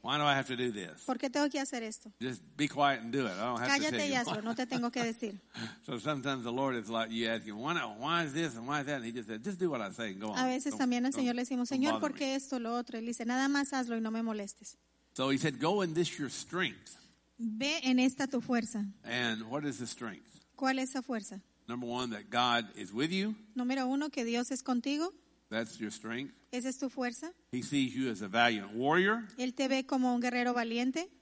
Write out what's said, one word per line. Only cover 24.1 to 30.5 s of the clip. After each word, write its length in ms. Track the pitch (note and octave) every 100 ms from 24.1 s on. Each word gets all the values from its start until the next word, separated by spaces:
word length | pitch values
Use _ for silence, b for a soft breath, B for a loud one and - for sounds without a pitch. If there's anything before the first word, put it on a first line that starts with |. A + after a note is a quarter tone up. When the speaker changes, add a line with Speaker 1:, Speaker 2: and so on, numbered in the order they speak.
| - A#3
Speaker 2:
Dios 240 | A#3 B3
es 120 | C4
contigo. 500 | - B3 C#4 D4 E4+ - _ _ _
Speaker 1:
That's 280 | A2 A#2 -
your 140 | G#2+
strength. 420 | - A2 A#2 C#3 - _
Speaker 2:
Esa 180 | B3 C4
es 100 | B3+
tu 100 | C4+
fuerza. 420 | C4+ B3 A#3 D#4+ - _
Speaker 1:
He 100 | B2+
sees 320 | - C#3+ B2+
you 160 | C3 C3
as 120 | G2
a 40 | G2+
valiant 460 | A2+ A#2+ G#2+ G2
warrior. 540 | A2 C3+ E3+ F#3+ A#3 G#3+ -
Speaker 2:
Él 160 | B3+
te 140 | A#3+ C4+
ve 180 | C4 C4
como 280 | C4+ B3+ A#3+
un 40 |
guerrero 340 | B3 B3 B3